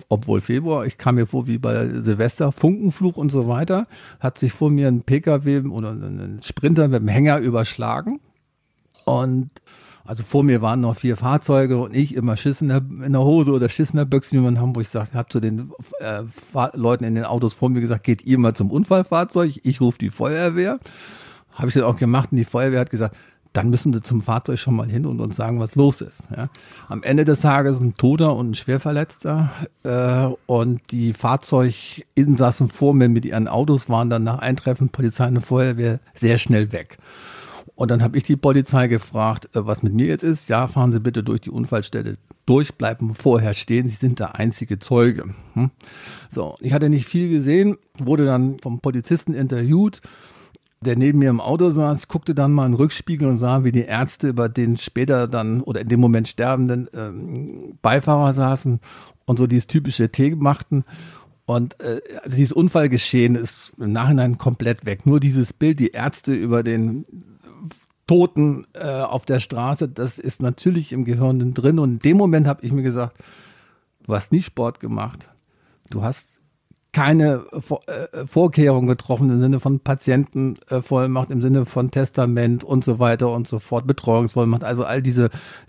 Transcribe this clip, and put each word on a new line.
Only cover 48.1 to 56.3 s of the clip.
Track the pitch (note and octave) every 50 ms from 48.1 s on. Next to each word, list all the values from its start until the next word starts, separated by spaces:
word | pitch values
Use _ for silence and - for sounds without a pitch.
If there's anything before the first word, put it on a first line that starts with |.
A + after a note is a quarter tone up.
| D3+ D3 D3
dann | C3+ C3 B2+ B2+ C3 C3+ C3+
vom | - B2+ A#2 B2
Polizisten | - C#3+ B2+ B2 A#2 - E3+ E3 - - D#3
interviewt, | B2 C3+ B2+ C3+ A#2+ A#2+ B2+ D#3 F3 G#3 G#3 F#3+ - - - - - - - - - - _ _ _ _ _ _ -
der | - - A#2+
neben | A#2+ C3 C#3+ D3
mir | D3 C#3 C3+
im | A#2+ A2+
Auto | - - C#3+ E3 F3+ F3+
saß. | D3+ D#3 D3+ D3 D3 C#3+
Ich | - -
guckte | - E3 - - D#3
dann | C#3+ C#3 C#3
mal | D3 D3 C3+
in | B2+ A#2+
den |
Rückspiegel | A#2 C#3 D#3 - - - - E3 D3 D3+
und | C3+ B2+
sah, | A2+ B2 B2 B2+ C3+ C3
wie | B2
die | A#2 B2+ A#2+
Ärzte | - G#2+ A2 C3 - - - -
über | C#3+ B2 A#2+ A#2 A2+
den | A2+ - A#2+ A#2 A#2
später | A2+ - - - A#2+ A#2 - C#3 B2 A#2+
dann | A#2+ B2+ A#2 A2 A2 A2 B2
oder | C3+ - B2 G2+
in | G#2+
dem | A2+ A#2+ A#2
Moment | B2 A#2+ A#2 A2+ A2+
sterbenden, | -